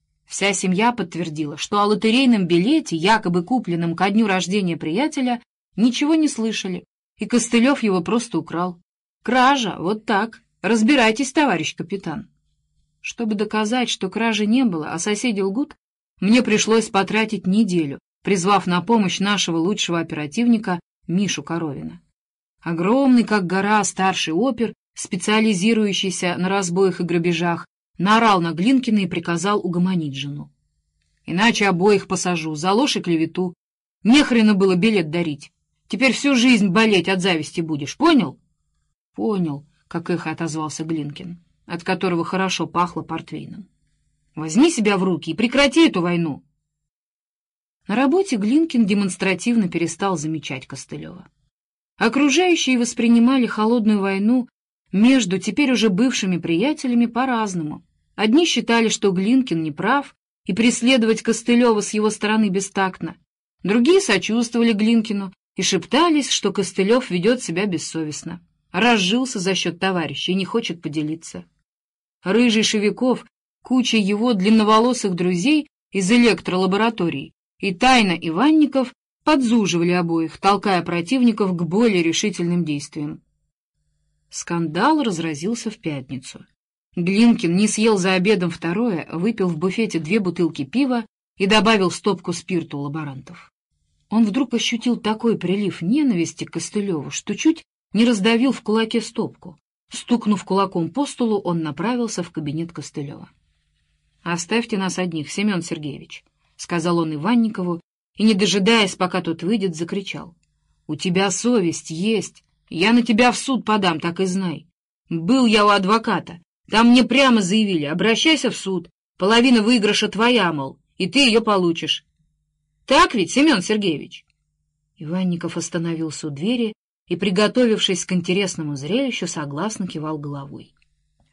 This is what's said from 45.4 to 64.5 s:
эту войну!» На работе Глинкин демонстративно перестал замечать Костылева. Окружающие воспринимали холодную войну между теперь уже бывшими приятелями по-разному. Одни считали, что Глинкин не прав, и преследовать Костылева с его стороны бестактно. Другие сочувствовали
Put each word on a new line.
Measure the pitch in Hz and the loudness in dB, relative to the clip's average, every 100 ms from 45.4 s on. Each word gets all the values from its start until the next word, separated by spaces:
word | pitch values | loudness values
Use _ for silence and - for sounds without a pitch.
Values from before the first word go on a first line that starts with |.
| 240 262 285 311 320 | 0 2 2 4 4
эту | 185 | 2
войну!» | 175 175 165 131 - _ _ _ _ _ _ _ _ _ _ _ _ _ - | -2 -2 -2 -6 -14 _ _ _ _ _ _ _ _ _ _ _ _ _ -4
На | 220 | 0
работе | 269 359 392 220 | 2 2 0 -2
Глинкин | 214 294 330 247 | 2 2 2 2
демонстративно | 196 202 196 - 190 185 233 233 185 | 2 2 0 -2 -2 -2 0 0 0
перестал | 170 165 - 196 170 | -2 -4 -2 -2 -2
замечать | 156 160 143 131 - | -4 -6 -8 -12 -12
Костылева. | 131 - 151 160 175 - _ _ _ _ _ _ _ | -16 -14 -14 -14 -18 -20 _ _ _ _ _ _ _
Окружающие | 214 262 294 277 359 320 262 247 | 0 2 2 4 4 2 2 0
воспринимали | 240 - 233 233 233 269 220 | 0 0 4 6 6 4 2
холодную | 214 220 247 214 208 | 0 2 2 2 2
войну | 196 196 208 254 240 _ _ _ _ | 0 0 2 0 -2 _ _ _ _
между | 185 233 269 190 185 | 2 4 4 2 -2
теперь | - - 269 | -2 0 0
уже | 233 220 | 2 2
бывшими | 185 254 247 190 170 | 2 0 0 -2 -2
приятелями | 170 165 269 302 254 240 233 | 0 0 0 -2 -2 0 0
по-разному. | 240 269 233 214 180 151 170 - _ _ | 0 -2 0 -2 -4 -6 -8 -16 _ _
Одни | - 214 277 339 | -4 2 4 4
считали, | 254 220 233 220 | 0 2 2 2
что | - 202 | 0 0
Глинкин | 180 196 262 254 165 | 0 2 2 2 -2
не | 156 | -4
прав, | 151 196 285 277 _ _ _ - | -4 0 0 -2 _ _ _ -6
и | |
преследовать | 190 233 - 233 262 220 220 | 0 2 2 2 4 2 0
Костылева | - 220 - 240 240 214 | 0 -2 2 4 4 2
с | 202 | -2
его | 214 214 | -2 -2
стороны | 214 208 220 208 | -2 -2 0 0
бестактно. | 185 196 202 190 - 165 - _ _ _ _ | 0 -4 -2 -2 -4 -10 -12 _ _ _ _
Другие | 180 233 247 381 | 0 2 4 4
сочувствовали | 392 196 190 233 233 | 4 0 0 -2 0